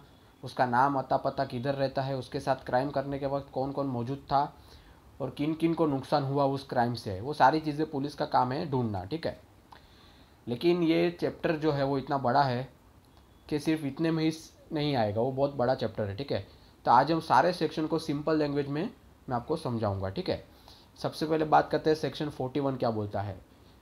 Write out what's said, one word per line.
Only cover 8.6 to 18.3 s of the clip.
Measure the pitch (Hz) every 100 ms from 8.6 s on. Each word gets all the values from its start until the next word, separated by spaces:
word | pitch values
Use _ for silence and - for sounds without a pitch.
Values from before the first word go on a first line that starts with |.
| 175
ढूंढना, | 131 117 98
ठीक | 98 165 127
है। | - - - - - - - - - - - -
लेकिन | 120 175 175
ये | 165 165 175
चैप्टर | 170 143 - 165 160
जो | 156
है | 139
वो | 135 139
इतना | 131 139
बड़ा | 131 131
है | 139 120 135 - - - - - - - -
कि | 151
सिर्फ | 156 156
इतने | 143 139 160
में | 160
ही | 160
स-, | 160 - - -
नहीं | 156 147 135
आएगा, | 107 101
वो | 127
बहुत | 135 139 139
बड़ा | 123 131
चैप्टर | 113 -
है, | 104 98
ठीक | 139
है। | 107 - - - - -
तो |
आज | 120 143
हम | 160
सारे | 156 123 175
सेक्शन | 175 156 156 156
को | 160
सिंपल | 160 143 151